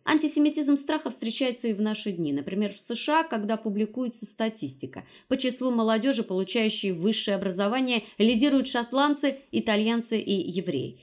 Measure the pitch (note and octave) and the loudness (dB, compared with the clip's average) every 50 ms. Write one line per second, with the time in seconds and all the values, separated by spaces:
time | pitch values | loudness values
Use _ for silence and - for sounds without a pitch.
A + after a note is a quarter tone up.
0 | - - D#4 D4+ D#4 C#4+ - D4+ D4 D4+ D4+ D#4 D4 C#4 C#4+ C#4 - - D#4 D#4 | -2 2 2 2 2 2 2 2 2 2 2 0 2 2 2 2 2 -2 -4 -2
1 | - - A3 - - A3+ A3 - C4+ B3 A#3+ - - A3+ G#3 F#3+ G#3+ G#3+ G#3+ G#3+ | -2 -6 -8 -6 -6 -4 -2 -2 -2 -2 -2 -2 -2 -2 0 0 0 -2 -2 -2
2 | - A3 F#3 E3+ E3 C#3+ C#3 C#3+ C#3 - F#3+ G3+ G#3+ G3 G3+ - - - A#3 A3+ | -4 -6 -4 -2 -2 -2 -2 -2 -4 -4 -2 -2 -2 -2 -4 -8 -10 -8 -8 -4
3 | - D4 D4+ D#4+ D#4+ E4 A#3+ A3 G3+ G3+ A3 A3 - A3 G3 G#3 A3 G#3+ - B3+ | 0 2 2 2 2 0 -2 -2 -2 -2 -2 -2 -2 -2 -2 0 -2 -2 -2 -4
4 | B3+ A#3 - - A3 - - - A3+ A3 A3 - D3+ C3+ C3 - - C3 - - | -6 -6 -6 -10 -14 -12 -6 -4 -4 -4 -4 -6 -10 -10 -10 -10 -12 -12 -12 -14
5 | - - - - _ - C4+ C4+ C4 B3+ A#3+ - B3+ B3+ A#3+ A3+ A3 A3 A3 A3+ | -18 -20 -20 -12 _ -4 -2 0 0 -2 -2 0 0 0 2 2 4 4 2 2
6 | A3+ C#4 C4 A3+ A3 - F#3 F#3 F#3+ F#3+ - A#3 A3 A3 G#3+ - - G3 F3+ D#3+ | 2 2 2 0 0 -2 -2 -2 -2 0 0 0 2 0 0 0 -2 -2 -2 0
7 | E3+ A3 G#3+ A3 - G#3+ G3 F#3 G3 G3 F3+ F#3 G3+ G#3 A#3+ C4 C4 B3+ A#3+ A3 | 0 0 0 0 0 -2 -2 0 -2 -2 -2 0 0 0 0 0 0 0 0 -2
8 | - - - - G#3 A#3 B3 G#3+ C4+ D4 C#4 C4+ B3 - - A#3+ A#3 - B3+ C4+ | -2 -4 0 4 4 4 6 6 4 4 4 4 2 2 0 -2 -2 0 2 2
9 | C#4+ D4 D4 C#4+ D4 C#4 C4+ - - - - A3+ - A3+ G#3 G3+ G#3+ A3+ A#3 A#3 | 4 2 2 2 0 -2 -2 -2 -6 -4 -4 -2 0 2 2 2 4 2 2 0
10 | A3+ - A3+ G#3+ - - G3+ F#3+ - F3+ E3 F#3+ - F#3 C#3+ C3 C3 - - - | 0 -2 -2 -2 0 0 0 0 -2 -2 -4 -4 -2 -2 -2 -2 -4 -6 -10 -14